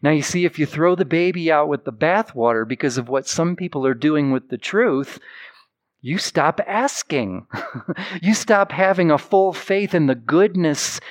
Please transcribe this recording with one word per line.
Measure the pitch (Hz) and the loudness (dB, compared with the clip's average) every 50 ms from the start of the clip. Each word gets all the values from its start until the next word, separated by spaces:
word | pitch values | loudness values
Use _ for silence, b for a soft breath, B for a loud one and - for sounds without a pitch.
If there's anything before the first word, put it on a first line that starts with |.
| - | 0
Now, | 143 | 2
you | 156 151 143 | 2 2 2
see, | - - 175 175 | 0 0 0 0
if | 170 - - | 0 0 -2
you | 151 | -4
throw | 139 - 151 160 175 180 | -2 0 2 2 2 2
the | 175 185 | 2 0
baby | 135 160 165 175 180 175 180 165 160 | 0 0 0 2 0 0 0 0 2
out | 156 147 151 151 | 2 4 2 2
with | 147 131 - | -2 -4 -4
the | - 113 | -8 -4
bathwater | 107 156 160 180 208 220 - - 131 113 117 113 110 113 | 0 0 2 2 2 0 -2 -2 0 0 2 2 0 -2
because | 110 127 - - 139 117 135 | -4 -4 -2 -2 -2 -2 -2
of | 120 117 | -4 -2
what | 131 135 135 - | -2 -4 -2 -2
some | - - 165 175 180 | -2 0 0 0 0
people | - 185 175 - 147 131 | -2 -6 -6 -4 -2 0
are | 135 131 | 0 0
doing | 120 123 151 156 151 143 139 131 | 0 0 2 2 2 2 0 0
with | 127 123 - | -2 -4 -6
the | 131 117 | -10 -10
truth, | - - - 208 247 220 143 135 147 - - B B B B B B B B B B B _ _ _ _ _ _ | -8 -2 0 0 2 2 2 0 -2 -4 -10 B B B B B B B B B B B _ _ _ _ _ _
you | - 123 156 202 | -8 -6 -4 -4
stop | - - - 175 143 156 165 - 208 | -4 -2 0 0 0 2 0 -2 -4
asking. | - 196 214 254 285 - - - - 160 135 117 98 92 90 - _ - | -2 -2 -2 -2 -2 -2 -6 -6 -4 -2 -2 -2 -2 -6 -8 -10 _ -12
<laughs> | - - - - 123 - - B B 190 B 190 175 | -12 -12 -12 -12 -10 -8 -8 B B -8 B -10 -2
You | 165 190 220 | 0 0 0
stop | - - - 214 202 196 196 - | 2 2 2 2 2 2 0 0
having | 151 190 190 196 190 180 165 | 0 2 2 2 2 4 4
a | 151 139 | 2 2
full | - - - 196 190 190 165 | 2 2 2 4 4 2 0
faith | - - - 190 196 208 185 - | -4 -4 -2 -2 0 0 0 0
in | 175 151 | 2 2
the | 135 131 | 2 0
goodness | 120 113 117 151 170 196 214 175 185 170 156 143 - - - - B B B | -2 -2 0 2 4 4 2 2 0 0 0 0 -2 -4 -6 -8 B B B